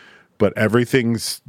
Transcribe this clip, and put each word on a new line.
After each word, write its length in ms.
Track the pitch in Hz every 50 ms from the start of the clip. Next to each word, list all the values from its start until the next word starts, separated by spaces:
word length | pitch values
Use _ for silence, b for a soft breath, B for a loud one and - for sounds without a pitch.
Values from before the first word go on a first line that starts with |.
| B B B B B B B -
But 200 | 107 98 - -
everything's 840 | 107 107 104 120 123 117 - 135 120 117 117 110 - - - - _